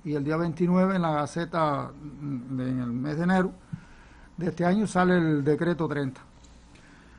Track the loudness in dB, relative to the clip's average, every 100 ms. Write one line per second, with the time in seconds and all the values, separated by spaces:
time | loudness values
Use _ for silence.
0 | -4 -2 0 0 0 0 2 4 4 2
1 | 0 0 -2 -4 -4 0 0 0 -4 -10
2 | -14 -10 -8 -6 -6 -4 -2 -2 -4 -4
3 | -4 -2 2 2 0 -4 -14 -16 -14 -20
4 | -20 -20 -20 -8 -4 0 0 2 0 2
5 | 4 4 4 2 2 2 2 0 -2 -2
6 | -4 -6 -16 -20 -20 -20 -20 -20 -20 -20
7 | -20